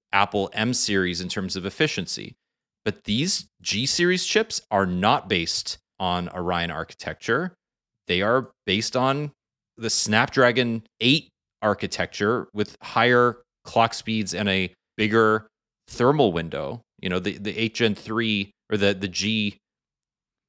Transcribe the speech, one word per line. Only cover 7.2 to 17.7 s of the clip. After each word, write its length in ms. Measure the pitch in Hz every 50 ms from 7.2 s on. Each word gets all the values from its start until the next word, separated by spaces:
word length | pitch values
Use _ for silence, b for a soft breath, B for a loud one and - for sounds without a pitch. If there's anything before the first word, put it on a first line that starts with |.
| - - 117 143 180 180 - _ _ _ _ _ _ _ _ _ _
They 160 | - 87 90
are 280 | 98 110 123 131 - - _ _ _
based 300 | - 95 110 113 - -
on 360 | 127 127 135 135 143 147 143 - _ _ _ _ _ _ _ _
the 140 | - 113 110
Snapdragon 920 | - - - 104 107 113 131 - - 135 123 120 113 127 123 120 113 113 - _ _ -
eight 280 | 113 127 147 151 - _ _ _ _ _ _ _
architecture 880 | 107 107 101 - - 92 - - 90 - - - 101 104 123 110 - -
with 240 | - 107 104 - - -
higher 560 | - - - 117 117 123 123 123 123 120 113 - _ _ _ _ -
clock 300 | - - 117 113 113 -
speeds 400 | - - 113 113 110 101 92 87
and 140 | 92 104 101
a 240 | 95 95 92 90 - _ _ _ _
bigger 520 | - 107 107 110 113 110 107 110 107 107 _ _ _ _ _ _ _ _ -
thermal 440 | - - 120 131 151 151 131 98
window. 500 | 82 82 82 80 - 71 73 71 120 120 - _ _ _
You 80 | - 90
know, 100 | 90 92
the, 200 | 90 101 - 95
the 180 | 101 104 -
eight 180 | - 117 110